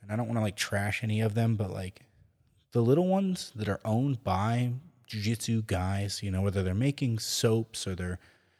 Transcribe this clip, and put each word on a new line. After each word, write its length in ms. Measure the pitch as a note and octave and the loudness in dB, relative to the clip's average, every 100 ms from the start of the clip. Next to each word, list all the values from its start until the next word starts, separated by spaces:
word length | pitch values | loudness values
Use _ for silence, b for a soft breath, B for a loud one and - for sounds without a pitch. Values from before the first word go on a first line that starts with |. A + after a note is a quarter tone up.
and 100 | G2+ | -6
I 40 | A2 | -4
don't 120 | A2+ | -2
wanna, 140 | A#2 | 0
like, 140 | G#2+ - | 0 -2
trash 460 | - G2+ G#2 - | -2 0 0 -2
any 180 | A2 G#2+ | 0 2
of 140 | A2+ | 2
them, 220 | A2 A2+ G#2+ | 2 2 2
but, 140 | F#2+ | -2
like, 320 | F#2+ F#2 - - _ - _ _ _ _ | -4 -8 -10 -20 _ -20 _ _ _ _
the 100 | B2 | 2
little 240 | A#2 D3+ F#3 | 4 4 4
ones 420 | F#3+ F#3+ F3+ - G#2 | 2 2 -2 -6 -4
that 120 | G#2 | -2
are 120 | - | -2
owned 380 | A2 A2+ C#3 A#2+ | 0 2 2 0
by 500 | G2 F#2 A2 A#2+ B2 B2+ - _ - | 0 0 2 0 0 -4 -10 _ -10
jiu-jitsu 560 | G#2+ G#2 A2 - A2+ | -4 -2 -2 0 -2
guys, 600 | A2 F#2 F#2 G2 G2+ - | 0 -2 0 -2 -2 -4
you 80 | G2+ | -2
know, 120 | F#2 | 0
whether 200 | G2 G2 | 0 0
they're 120 | F#2 | 0
making 440 | G2 C#3 C#3 C3 A2 | 2 0 0 -2 -2
soaps 680 | - - A#2 A2+ A2+ - G2 | -2 0 2 2 0 -6 -6
or 80 | |
they're 240 | F2+ F2+ F2+ b b b | -4 -4 -6 b b b